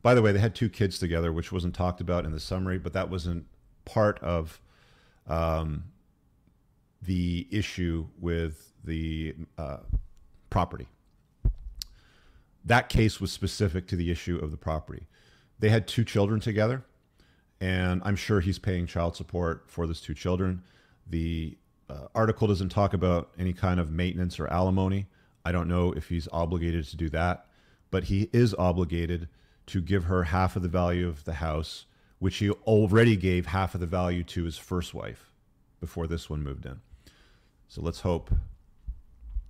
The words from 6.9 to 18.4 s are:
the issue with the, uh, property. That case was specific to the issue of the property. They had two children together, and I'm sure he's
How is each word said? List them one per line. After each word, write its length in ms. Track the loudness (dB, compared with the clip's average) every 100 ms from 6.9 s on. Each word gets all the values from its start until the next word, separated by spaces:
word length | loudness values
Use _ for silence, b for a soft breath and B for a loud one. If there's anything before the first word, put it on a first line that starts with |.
| _
the 480 | -2 0 0 -2 -2
issue 560 | -4 -4 -4 -2 -2 -6 -8
with 540 | -4 -2 -4 -8 -20 _
the, 520 | -8 -6 -4 -4 -6 -10 -16 -12
uh, 200 | -10 -10 -4 -4 -4 -20 -20 -20 _
property. 380 | -2 -2 -4 -14 _ _ _ _ _ -2 -2 -12 -14 -18 b b b b b b _ 2
That 240 | 2 4
case 320 | 2 2 0
was 100 | -6
specific 540 | -4 -6 0 -2 -2 -4
to 80 | -2
the 140 | 0
issue 300 | -2 -2 -4
of 100 | -4
the 80 | -6
property. 480 | -4 -6 -6 -16 -16 b b b b _
They 100 | 4
had 180 | 4 2
two 160 | 0
children 360 | 2 2 2 2
together, 460 | 0 0 0 0 -8 _ _ _ b b b _
and 400 | 0 2 2 2
I'm 120 | 0 -2
sure 240 | 2
he's 180 | 2